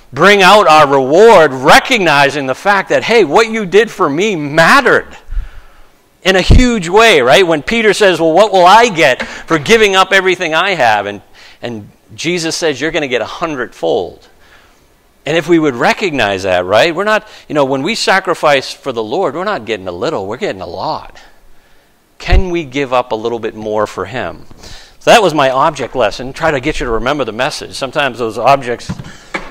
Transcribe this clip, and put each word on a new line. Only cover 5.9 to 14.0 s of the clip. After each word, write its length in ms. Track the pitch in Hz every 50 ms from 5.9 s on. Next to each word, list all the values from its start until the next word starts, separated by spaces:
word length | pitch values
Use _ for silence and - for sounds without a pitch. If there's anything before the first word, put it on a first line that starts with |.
| _ _ _ _ _ _ -
in 120 | 180 190
a 60 | 190
huge 480 | - - - 262 254 247 233 220 160 170
way, 320 | 180 214 233 226 190 143
right? 260 | 117 127 147 190 196 165
When 160 | 165 147 139
Peter 300 | - 226 233 220 214 185
says, 260 | - 214 190 175 151
"Well, 140 | 165 160 156
what 180 | 185 220 208
will 140 | 190 185 170
I 240 | 180 202 226 240 240
get 340 | 185 151 160 135 123 - -
for 340 | - - - - - 160 156
giving 360 | 135 160 226 226 220 202 190
up 160 | 190 190 -
everything 420 | 196 190 185 185 175 170 180 156 156
I 180 | 160 180 202
have?" 340 | 185 160 127 113 107 104 101
And, 160 | 101 101 98 - _ _ - - - - _
and 280 | 117 120 117 107 104 110 - _ _ _ 107
Jesus 420 | 107 - 165 180 175 160 160 147 -
says, 240 | 175 156 143 117
"You're 100 | 147 160
gonna 160 | 160 165 147 127
get 140 | 123 117
a 40 | 104
hundredfold." 1000 | 98 - - 175 165 147 127 120 - - - 170 165 147 107